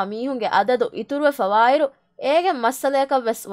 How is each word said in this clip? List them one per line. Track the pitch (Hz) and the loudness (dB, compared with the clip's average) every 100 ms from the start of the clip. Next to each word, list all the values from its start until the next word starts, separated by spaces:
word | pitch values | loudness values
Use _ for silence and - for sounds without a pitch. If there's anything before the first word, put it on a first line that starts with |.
| 196 | 2
މީހުންގެ | 214 262 254 202 | -4 -6 -4 0
އަދަދު | 190 208 247 240 - | 2 2 0 -2 -4
އިތުރުވެ | 226 285 294 | -6 0 0
ފަވާއިރު | 285 190 208 240 294 277 - _ - | 0 0 4 4 4 0 -4 _ -8
އޭގެން | 254 320 370 285 | 0 0 2 0
މައްސަލައަކަށް | 226 262 277 277 277 269 226 | -2 -2 -2 0 0 0 -2
ވެސް | 233 208 | -4 -2